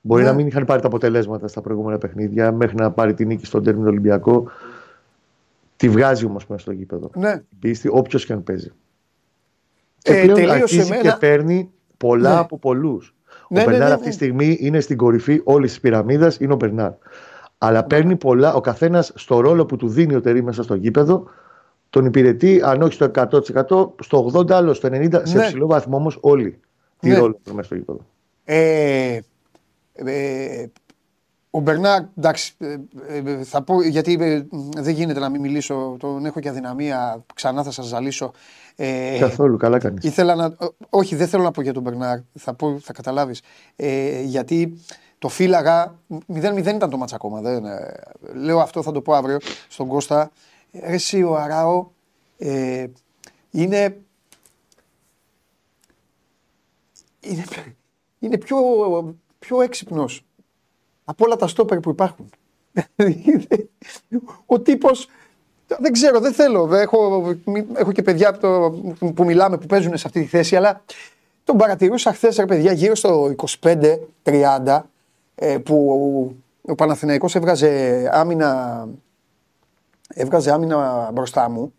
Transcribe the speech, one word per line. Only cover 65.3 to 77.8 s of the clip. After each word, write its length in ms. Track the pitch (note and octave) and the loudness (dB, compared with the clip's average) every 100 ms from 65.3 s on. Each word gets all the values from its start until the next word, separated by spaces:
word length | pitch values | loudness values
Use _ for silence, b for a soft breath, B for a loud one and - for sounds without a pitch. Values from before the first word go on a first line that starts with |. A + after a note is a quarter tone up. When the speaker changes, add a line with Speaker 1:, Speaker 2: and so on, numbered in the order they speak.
| b _ _ _ - | b _ _ _ -4
Speaker 2:
δεν 120 | C4+ | -2
ξέρω, 280 | A#3 C#4+ A#3 | 2 4 4
δεν 120 | A#3+ | 2
θέλω, 340 | A#3 D4 G#3+ E3 | 2 4 4 2
δεν 140 | F#3 | 2
έχω, 420 | G#3 A3+ G#3 F#3+ F3 E3+ | 2 2 2 0 -2 -6
μη-, 220 | F#3 G3+ G#3 | -4 -6 -6
έχω 180 | A#3+ F#3+ | -2 -2
και 100 | G3 | 0
παιδιά 260 | F#3+ E3+ G3+ | 0 4 2
από 100 | G3 | 2
το, 300 | G3 F#3 E3+ D#3+ F#3+ E3 F3 | 0 2 0 -2 -12 -6 -6
που 120 | E3 | 0
μιλάμε, 340 | F3 E3+ G3 F3 | 2 4 4 0
που 80 | D#3+ | 0
παίζουν 300 | G3 E3+ E3 | 0 0 -4
σε 100 | - | -6
αυτή 140 | - | -6
τη 60 | D3+ | -2
θέση, 300 | E3+ E3 F#3 | 0 2 4
αλλά 280 | G3+ G3 _ B B B B B | 2 0 _ B B B B B
τον 120 | - B3 | 0 2
παρατηρούσα 560 | G#3+ F#3+ F#3+ A#3+ A#3+ | 4 4 0 2 -2
χθες, 240 | - A#3 A3 | 2 0 2
ρε 80 | F#3+ | 0
παιδιά, 260 | F3+ D#3+ | 2 2
γύρω 220 | F3+ F#3 | 2 2
στο 340 | G#3+ G3+ E3 C#3+ | 2 2 2 0
είκοσι 280 | C3+ D3+ - | -4 -8 0
πέντε 420 | E3 E3+ D3+ D#3+ D#3+ _ | 2 4 4 2 -4 _
τριάντα, 640 | - D3 C#3+ C3+ C3 C#3 D#3+ _ _ _ _ | 0 2 4 2 2 0 0 _ _ _ _
ε, 240 | - D#3 C#3 | -6 -4 -4
που 800 | B2 D3+ C#3+ C3+ C#3 C#3 B2+ B2+ _ _ | 2 2 4 2 0 -2 -4 -8 _ _
ο 120 | - | -8
Παναθηναϊκός 600 | D3+ D#3+ D3 D3+ C#3+ F#3 | -2 0 0 0 0 0
έβγαζε 720 | F#3 E3 E3 D3+ C#3+ | -2 0 2 2 2